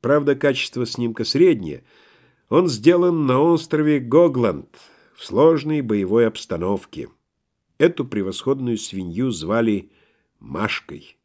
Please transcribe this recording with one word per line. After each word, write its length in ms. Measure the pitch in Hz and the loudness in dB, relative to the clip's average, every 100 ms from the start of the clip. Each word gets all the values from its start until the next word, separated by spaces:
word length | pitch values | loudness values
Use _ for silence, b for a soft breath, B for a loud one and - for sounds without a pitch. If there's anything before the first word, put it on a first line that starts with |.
Правда, 340 | 120 147 143 139 | 2 2 2 2
качество 500 | 147 123 - 127 117 | 0 0 -6 -6 -6
снимка 380 | - 120 110 | -4 -4 -4
среднее. 600 | 110 135 180 131 82 67 b b b b b b b | -2 4 4 2 -4 -12 b b b b b b b
Он 180 | 139 180 | 2 2
сделан 580 | 113 131 175 180 165 139 | 2 4 4 2 2 2
на 160 | 127 | 2
острове 580 | 160 165 165 151 151 147 | 4 2 0 0 2 0
Гогланд 800 | 120 143 170 127 113 73 - - b b b _ | 2 4 4 2 0 -2 -10 -20 b b b _
в 100 | - | -4
сложной 560 | - 156 165 147 151 | 2 4 4 -2 -4
боевой 460 | 123 104 95 110 113 | -2 -2 2 2 2
обстановке. 800 | 110 - 85 90 98 - - - _ _ _ _ _ _ _ | -2 -8 -4 -2 -4 -6 -14 -16 _ _ _ _ _ _ _
Эту 280 | 165 170 127 | 0 0 -6
превосходную 720 | 107 95 95 - 139 123 110 | -4 -4 -4 -4 -2 -2 -4
свинью 540 | - 98 90 85 131 | -6 -8 -8 -4 -4
звали 600 | 95 80 113 113 101 - b b b b _ | -4 -4 0 0 -2 -6 b b b b _
Машкой. 800 | - 82 107 - - 64 - _ | -12 -6 -6 -6 -12 -20 -20 _